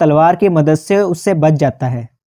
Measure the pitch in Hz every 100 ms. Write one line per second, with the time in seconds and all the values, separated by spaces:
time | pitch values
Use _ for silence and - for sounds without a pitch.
0 | 156 147 165 180 202 165 147 156 - 202
1 | 190 165 202 170 156 151 143 - 131 123
2 | 117 _